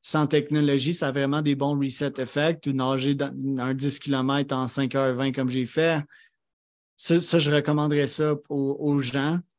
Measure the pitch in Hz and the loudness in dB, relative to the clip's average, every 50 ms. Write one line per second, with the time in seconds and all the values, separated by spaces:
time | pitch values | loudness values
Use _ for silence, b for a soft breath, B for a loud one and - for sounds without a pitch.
0 | - - - 156 151 143 - 147 147 147 151 151 147 143 139 139 127 151 175 165 | -6 -2 0 0 2 4 2 2 2 2 0 2 2 4 2 2 2 0 -2 0
1 | 160 139 131 143 139 135 143 151 156 147 143 135 139 143 147 143 139 135 127 - | -2 -2 0 0 0 0 0 0 0 0 0 0 0 0 0 0 -2 -2 -2 -4
2 | 143 139 135 - 131 117 - 143 147 160 165 160 - 143 135 131 131 131 135 131 | -4 -4 -4 -4 -6 -4 0 0 2 2 0 0 -2 -4 -2 0 0 0 0 0
3 | 127 139 143 139 151 139 131 135 131 135 139 131 123 127 131 131 135 143 135 - | 0 0 0 0 -2 -6 -6 -6 -4 -4 -4 -2 -2 -2 -4 -2 -2 -4 -4 -4
4 | - 143 139 131 131 131 139 143 143 139 135 131 131 120 - - 139 127 127 139 | -4 -2 -2 0 0 0 0 0 0 -2 -2 -4 -2 -4 -2 -2 -2 0 0 0
5 | 135 131 127 123 135 135 123 135 131 127 123 131 127 117 - 160 160 165 165 151 | 0 0 0 0 -2 -2 -2 -2 -2 -2 0 -2 -4 -2 0 0 2 2 2 0
6 | 147 b b b b b b b b _ _ _ _ _ _ _ _ _ _ - | -4 b b b b b b b b _ _ _ _ _ _ _ _ _ _ -8
7 | - - 165 170 165 - - 170 147 147 147 147 147 151 151 147 147 151 147 147 | 0 2 2 2 2 2 2 2 4 4 2 2 4 2 0 2 2 2 2 2
8 | 143 135 - - 156 151 151 147 - _ 151 143 139 139 139 - 151 147 143 143 | 0 0 0 0 0 0 0 -2 -4 _ -4 -2 -2 -2 -2 -2 0 0 2 2
9 | 131 123 123 139 135 147 165 175 175 _ _ | 0 0 -2 0 0 0 0 -2 -4 _ _